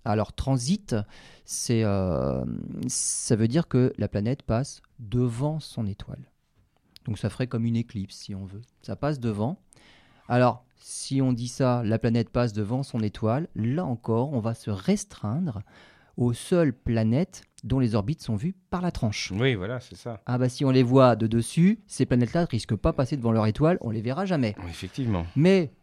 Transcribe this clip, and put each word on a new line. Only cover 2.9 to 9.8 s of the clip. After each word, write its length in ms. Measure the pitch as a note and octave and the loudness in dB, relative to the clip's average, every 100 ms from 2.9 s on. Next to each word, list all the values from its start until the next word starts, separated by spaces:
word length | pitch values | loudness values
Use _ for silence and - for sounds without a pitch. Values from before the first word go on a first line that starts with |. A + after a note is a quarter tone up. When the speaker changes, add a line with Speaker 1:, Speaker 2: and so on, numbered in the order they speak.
| - - - - G#2 | -4 -4 -4 0 2
Speaker 1:
veut 120 | A2+ | 2
dire 200 | C#3 E3 | 0 0
que 240 | C3 B2+ - | 2 2 0
la 100 | G#2 | -2
planète 340 | G#2 G#2 C3+ | -2 -2 -4
passe 380 | - A2+ C#3+ - _ - | -2 -2 -4 -10 _ -20
devant 600 | A2 B2 B2 A#2 D3 D#3 | -4 0 0 -2 -4 -4
son 260 | - - G#2+ | -8 -6 -6
étoile. 440 | G2 - - C3 _ _ _ _ _ _ _ | -6 -10 -14 -16 _ _ _ _ _ _ _
Donc 140 | - G#2 | -8 -6
ça 100 | G#2+ | -4
ferait 180 | - B2 | -4 -4
comme 180 | A#2 A#2 | -2 0
une 100 | A#2 | 0
éclipse, 400 | A#2 G#2+ F#2+ - | -2 -6 -8 -10
si 180 | - | -12
on 100 | G2 | -12
veut. 180 | G2 G2 A#2+ _ | -12 -14 -18 _
Ça 140 | - - | -12 -6
passe 240 | C#3+ D3 | -4 -2
devant. 400 | A#2+ G2+ A2 F#3 _ _ | -2 -2 -2 -4 _ _